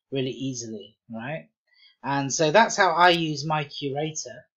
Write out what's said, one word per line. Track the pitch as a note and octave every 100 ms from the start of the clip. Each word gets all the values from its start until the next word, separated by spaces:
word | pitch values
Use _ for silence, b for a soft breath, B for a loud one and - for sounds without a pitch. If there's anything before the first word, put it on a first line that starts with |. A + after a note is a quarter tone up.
| _
really | C3+ C3
easily, | A#2 C3+ B2 A#2 G#2+ F#2 _ -
right? | A2+ A2+ D#3+ - _ _ b b b
And | B2 C#3 C#3
so | C#3+ D#3
that's | F#3 A3+ -
how | F#3+
I | E3 F3+
use | E3+ D#3+ D3 D3+
my | D#3
curator. | C#3+ - C#3+ C#3 D#3 D#3 B2 - -